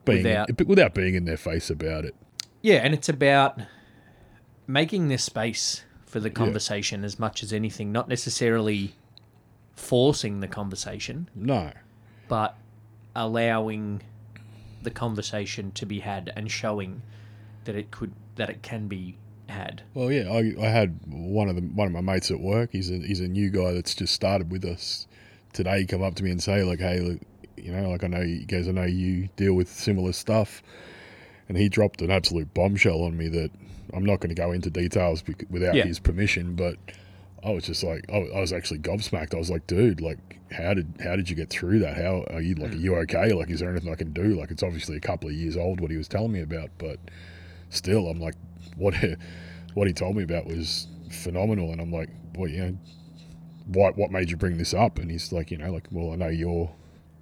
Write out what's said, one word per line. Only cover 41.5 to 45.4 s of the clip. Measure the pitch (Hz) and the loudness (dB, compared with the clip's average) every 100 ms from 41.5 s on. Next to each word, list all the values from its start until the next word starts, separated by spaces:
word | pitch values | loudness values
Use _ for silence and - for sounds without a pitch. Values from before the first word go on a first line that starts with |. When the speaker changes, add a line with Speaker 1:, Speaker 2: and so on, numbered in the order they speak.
Speaker 1:
through | - 90 107 | -4 4 4
that? | 82 73 | 4 0
How | 87 92 - | 0 0 -2
are | 82 | -4
you, | 82 | -2
like, | 85 - | -2 -2
Speaker 2:
Mm. | |
Speaker 1:
are | 82 | -2
you | 92 85 | 2 2
okay? | 82 85 107 | 2 4 4
Like, | 95 80 | 4 0
is | 82 | -2
there | 90 | 0
anything | 90 85 | -2 -2
I | 78 | -4
can | 85 | -4
do?" | 78 101 92 | 0 2 2
Like, | 73 | 0
it's | 82 | -2
obviously | 92 82 - 76 | -2 -2 -6 -6
a | |
couple | - 87 78 | -4 -4 -4
of | |
years | 76 | -4